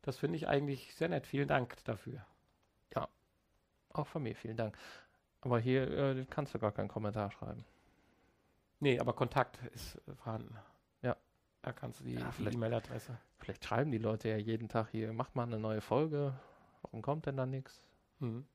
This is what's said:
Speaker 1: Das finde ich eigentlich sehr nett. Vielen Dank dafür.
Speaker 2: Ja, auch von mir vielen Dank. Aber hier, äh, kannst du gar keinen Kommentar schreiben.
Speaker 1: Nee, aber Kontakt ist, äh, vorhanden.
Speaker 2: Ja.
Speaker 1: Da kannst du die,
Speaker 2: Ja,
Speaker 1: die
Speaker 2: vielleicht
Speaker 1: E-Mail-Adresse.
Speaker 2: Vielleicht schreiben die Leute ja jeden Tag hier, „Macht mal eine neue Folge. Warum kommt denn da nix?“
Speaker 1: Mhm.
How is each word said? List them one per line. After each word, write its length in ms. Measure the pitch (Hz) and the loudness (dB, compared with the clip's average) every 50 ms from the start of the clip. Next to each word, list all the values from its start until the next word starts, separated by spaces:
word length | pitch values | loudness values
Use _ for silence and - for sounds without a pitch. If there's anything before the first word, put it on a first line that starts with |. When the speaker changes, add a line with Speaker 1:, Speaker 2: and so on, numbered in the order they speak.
| - | -4
Speaker 1:
Das 140 | 143 127 | -4 -2
finde 180 | - - 147 170 | 0 0 0 0
ich 100 | 151 156 | 0 2
eigentlich 480 | - - 139 147 143 139 127 - - - | 4 4 4 4 2 -2 -4 -6 -16 -2
sehr 120 | - 160 170 | 0 0 2
nett. 180 | 170 135 - | 2 0 -2
Vielen 200 | - - 139 143 143 | 0 0 0 4 4
Dank 260 | 151 135 123 - - - - | 4 4 4 0 -6 -8 -4
dafür. 400 | - 113 101 - 120 120 135 - - _ _ _ _ _ _ _ _ _ _ _ _ - | -4 -4 -4 -6 -10 -12 -12 -14 -18 _ _ _ _ _ _ _ _ _ _ _ _ -2
Speaker 2:
Ja, 120 | - - - _ _ _ _ _ _ _ _ _ _ _ _ _ _ _ _ - | -2 -2 -2 _ _ _ _ _ _ _ _ _ _ _ _ _ _ _ _ -4
auch 140 | - 143 | -4 -4
von 160 | - - 165 139 | -2 -2 -2 -2
mir 120 | 110 107 | -2 -4
vielen 220 | - - 113 113 | -6 -8 -6 -2
Dank. 200 | 117 113 107 - - - - - - - _ _ _ _ _ _ _ | -2 -2 -2 -4 -10 -16 -16 -16 -18 -20 _ _ _ _ _ _ _
Aber 180 | - 127 123 117 | 2 4 4 4
hier, 300 | 113 127 127 135 131 - | 6 6 6 6 4 2
äh, 340 | - - 139 135 131 131 131 - | 2 2 4 4 2 0 -4 -2
kannst 240 | - - 143 - - | -2 -2 -2 -2 -2
du 60 | 113 | 0
gar 120 | - 104 | 0 2
keinen 160 | - - 101 98 | 2 0 -4 -2
Kommentar 400 | - 110 107 104 101 110 101 98 | -2 -2 -2 0 0 0 -2 -2
schreiben. 340 | - - - - - 113 117 - _ _ _ _ _ _ _ _ _ _ _ _ _ _ _ _ _ _ _ _ _ _ | -4 -8 -8 -8 -8 -10 -12 -16 _ _ _ _ _ _ _ _ _ _ _ _ _ _ _ _ _ _ _ _ _ _
Speaker 1:
Nee, 200 | 147 143 123 120 | 4 6 6 6
aber 120 | - 104 110 | 4 0 2
Kontakt 460 | - 127 120 - 139 120 - - - 123 - - | 2 0 2 4 2 2 2 -2 -14 -14 -12 -10
ist, 220 | - - - - - _ | -12 -12 -12 -12 -14 _
äh, 80 | - - | -14 -16
vorhanden. 400 | - - 113 110 113 117 - 117 107 - - - _ _ _ _ _ | -8 -6 -6 -6 -4 -6 -10 -14 -16 -18 -20 -20 _ _ _ _ _
Speaker 2:
Ja. 140 | - 123 - - _ _ _ _ _ _ _ _ | -2 -2 -2 -2 _ _ _ _ _ _ _ _
Speaker 1:
Da 120 | - - 123 | -8 -8 -8
kannst 260 | - - 120 117 - | -6 -10 -10 -10 -10
du 60 | 131 | -8
die, 80 | 123 120 | -6 -6
Speaker 2:
Ja, 100 | 120 120 | -4 -4
Speaker 1:
die 40 | 123 | -4
Speaker 2:
vielleicht 240 | 123 - 101 107 117 | -4 -2 -2 0 0
Speaker 1:
E-Mail-Adresse. 600 | 120 113 113 117 117 - - 123 117 - - 120 - - _ _ _ | 2 0 2 2 0 -2 -4 -10 -8 -8 -8 -12 -12 -14 _ _ _
Speaker 2:
Vielleicht 240 | - - - - - | -10 -10 -10 -8 -2
schreiben 260 | - 113 117 139 156 | 2 2 4 4 4
die 60 | 123 | 2
Leute 320 | 107 113 113 110 107 - 110 | 2 2 2 0 2 0 0
ja 80 | 110 | 0
jeden 320 | 107 104 113 113 113 113 107 | 0 2 0 0 0 -2 0
Tag 180 | - 113 110 - | 2 0 2 2
hier, 200 | - 113 110 110 | 0 -2 -2 0
„Macht 240 | 113 113 127 - - | -2 -2 -4 -2 0
mal 80 | 131 120 | -2 0
eine 160 | 120 113 107 | 0 0 -2
neue 220 | 110 110 110 107 | 0 0 0 0
Folge. 520 | - - 107 131 156 160 147 143 143 139 131 131 - - - - - - _ _ - | 2 4 4 4 4 4 2 0 0 0 -2 -4 -10 -20 -20 -20 -20 -20 _ _ -14
Warum 180 | - - 113 | -10 -8 -4
kommt 240 | 107 139 147 156 - | 0 0 0 0 0
denn 100 | 143 135 | -2 0
da 80 | 135 131 | 0 0
nix?“ 360 | 131 135 135 131 - - - - _ _ _ _ _ _ _ | 0 -2 -4 -6 -10 -18 -20 -20 _ _ _ _ _ _ _
Speaker 1:
Mhm. 260 | 139 117 113 120 143 _ | -4 -2 -2 -4 -8 _